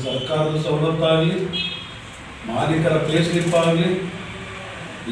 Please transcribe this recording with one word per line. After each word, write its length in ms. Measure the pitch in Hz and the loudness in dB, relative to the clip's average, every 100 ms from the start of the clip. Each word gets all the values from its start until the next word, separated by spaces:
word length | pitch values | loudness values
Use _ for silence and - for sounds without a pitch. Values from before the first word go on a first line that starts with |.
| - | -4
ಸರ್ಕಾರದ 500 | 131 - 156 156 151 170 | -4 -2 0 2 0 0
ಸವಲತ್ತಾಗಲಿ, 720 | 151 160 160 160 160 165 190 - - - - - - - - - - - | 2 2 2 4 4 4 2 -2 -4 -6 -8 -12 -14 -16 -16 -16 -12 -6
ಮಾಲೀಕರ 440 | 123 151 160 165 160 156 | -2 2 2 4 2 2
ಪೇ 140 | 165 - | 2 2
ಸ್ಲಿಪ್ 300 | 170 165 170 | 2 4 4
ಆಗಲಿ, 260 | 165 165 180 - - - - - - - - - - - 117 | 4 4 2 0 -4 -8 -10 -12 -12 -12 -12 -12 -14 -12 -6